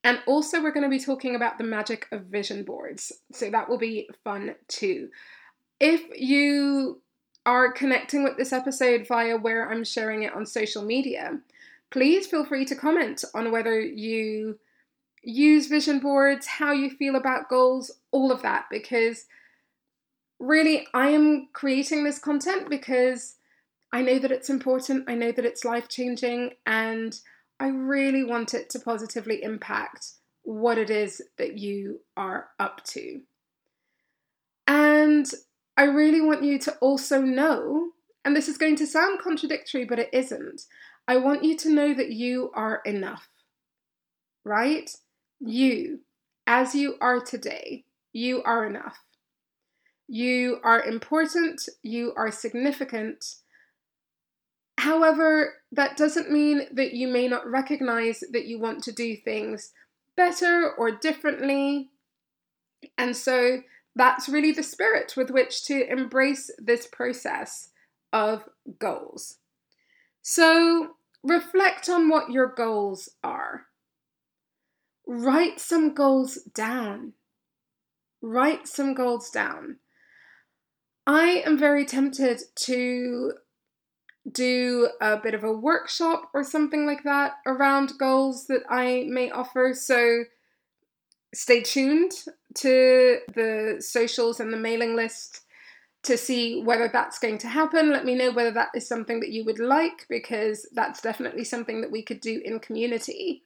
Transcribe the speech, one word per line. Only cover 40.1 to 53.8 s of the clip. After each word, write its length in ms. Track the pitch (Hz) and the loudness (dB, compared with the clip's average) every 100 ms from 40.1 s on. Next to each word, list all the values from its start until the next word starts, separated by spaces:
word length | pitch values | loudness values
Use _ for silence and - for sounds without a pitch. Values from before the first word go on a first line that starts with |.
isn't, 500 | 254 254 - - - - _ - _ - | -2 -2 -8 -12 -16 -20 _ -20 _ 0
I 100 | 254 | 2
want 280 | 262 285 | 4 2
you 120 | 311 311 | 2 0
to 120 | 320 | 2
know 240 | 302 294 | 4 4
that 180 | 269 233 | 0 -2
you 380 | 226 247 254 254 | -2 -2 -2 -4
are 280 | 220 220 220 | -4 -4 -4
enough, 440 | - 202 190 - _ _ _ _ _ _ _ _ _ _ _ _ | -4 -4 -6 -12 _ _ _ _ _ _ _ _ _ _ _ _
right? 460 | 214 208 254 311 - - _ _ _ _ | -2 0 2 -2 -6 -20 _ _ _ _
You, 600 | 226 233 269 226 - - _ _ _ _ - | -6 2 2 2 -6 -10 _ _ _ _ 0
as 280 | 240 262 | 2 2
you 220 | 285 285 - | 0 -2 0
are 200 | 247 247 | 0 0
today, 640 | 247 233 - - - - _ _ _ | -4 -10 -10 -10 -12 -14 _ _ _
you 300 | 226 247 254 | -6 -4 -2
are 240 | - 233 214 | 0 0 -2
enough. 320 | 202 - - _ _ _ _ _ _ _ _ _ _ - | -8 -12 -16 _ _ _ _ _ _ _ _ _ _ -12
You 520 | 226 247 254 247 233 | -4 0 0 0 0
are 200 | 226 226 | 4 4
important, 840 | 214 226 - 311 311 339 320 339 - - | 4 -6 -2 0 2 0 -2 -4 -14 -12
you 300 | 214 233 240 - | -8 -6 -4 -4
are 140 | 220 | -4
significant. 1040 | 214 226 240 277 277 269 226 220 - - - _ _ _ _ | -4 -8 -2 -2 -2 -6 -6 -8 -10 -16 -16 _ _ _ _